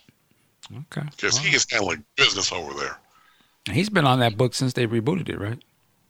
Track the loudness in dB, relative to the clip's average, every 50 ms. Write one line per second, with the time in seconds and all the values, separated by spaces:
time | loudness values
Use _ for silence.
0 | _ _ -20 _ _ _ _ _ _ _ _ _ -20 -18 -16 -16 -16 -12 -10 -10
1 | -8 -10 -8 -6 -4 -2 0 0 2 2 2 2 2 2 0 0 0 0 -2 -4
2 | -8 _ 0 2 2 2 2 0 -2 -2 -2 -4 -6 -6 -6 -6 -6 -6 -8 -10
3 | _ _ _ _ _ _ _ _ _ _ _ _ -8 -2 0 0 0 2 2 4
4 | 4 4 6 6 4 4 4 2 0 2 2 0 -2 -2 0 0 0 0 0 0
5 | 0 0 0 -2 -2 -4 -6 -4 -4 -6 -6 -8 _ _ _ _ _ _ _ _
6 | _ _